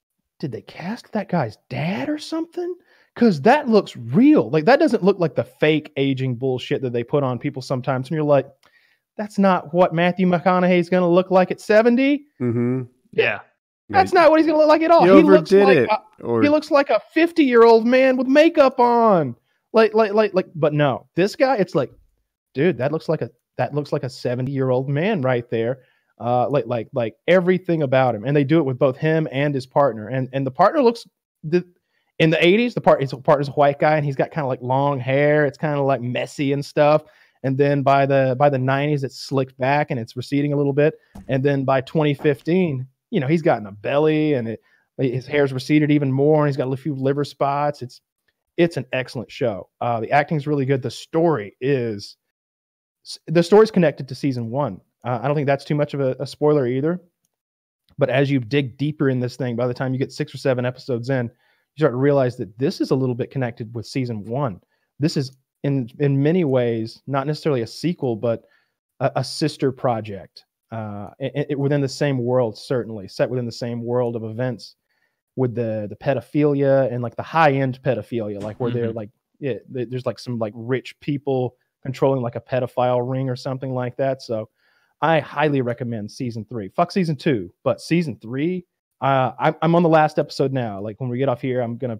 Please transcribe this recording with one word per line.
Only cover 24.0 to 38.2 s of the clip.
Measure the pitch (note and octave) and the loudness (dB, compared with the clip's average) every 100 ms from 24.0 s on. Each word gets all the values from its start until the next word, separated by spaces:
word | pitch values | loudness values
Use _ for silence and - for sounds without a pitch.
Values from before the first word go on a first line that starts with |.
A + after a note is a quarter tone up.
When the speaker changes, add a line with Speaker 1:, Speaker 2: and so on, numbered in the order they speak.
Speaker 1:
a | B2+ | -6
seventy-year-old | - B2+ B2 C3 C3+ C3 B2+ C3+ | -6 -6 -4 -4 -2 0 0 -2
man | C#3+ F#3+ G3+ | -2 -2 0
right | B2+ B2 A#2+ | 0 -2 -2
there. | A2+ A2+ C3 _ _ _ - | -2 -2 -4 _ _ _ -8
Uh, | A2+ B2 A2+ | -2 0 0
like, | C#3 A2+ | -2 -2
like, | A#2+ G#2+ | -6 -6
like | B2+ A2+ - - | -6 -6 -4 2
everything | F#3 F3 F#3 - E3 | 2 2 0 0 -2
about | C#3 C3 B2+ | 2 2 2
him, | G#2+ | 0
and | A#2+ D3 | 0 0
they | |
do | C3 E3 | 2 2
it | |
with | C3+ B2+ | 0 0
both | C#3 B2+ | 0 0
him | D#3+ D#3+ D#3 | 0 0 -2
and | C3+ D3 | -2 -2
his | C#3 C3 | -4 -2
partner. | D3 C#3 A2 G#2+ | 0 0 0 -6
And, | C3 B2+ | -6 -4
and | C3 C3+ | -4 -4
the | |
partner | C3 G3 D#4+ | 2 2 4
looks | A#3 A#3 - _ _ _ | 2 0 -8 _ _ _
the, | D#3 F3+ F3 _ _ _ _ - | -2 -2 -2 _ _ _ _ 0
in | E3 | 2
the | D#3+ | 4
eighties, | E3+ G#3 A#3+ | 4 4 2
the | E3+ | 0
part-, | F3 D3 | 2 2
his | C3+ | 0
partner's | B2+ - C#3+ C#3 | -2 2 2 0
a | |
white | D3+ C#3+ C#3+ | 2 2 4
guy, | D3+ D#3 | 2 2
and | D3 | 0
he's | C3+ | -2
got | D3+ | -4
kinda, | D#3+ C3+ | -4 -4
like, | C3 | -4
long | B2+ C3 C#3+ C#3 | -2 0 0 -2
hair. | B2 C3+ D3 D3+ C#3+ | 0 2 4 4 0
It's | - | -2
kinda, | D#3 C#3+ | -4 -2
like, | C#3 C3 | 0 0
messy | A#2+ B2 B2+ - C#3+ | -2 -6 -6 -4 -2
and | C#3 | -2
stuff. | C#3 - D3 D3+ - _ _ _ | -2 2 4 4 0 _ _ _
And | C3+ C3+ | -4 2
then | C#3+ C#3+ | 2 2
by | C3+ C#3 C#3 | 4 4 4
the, | C3+ | 2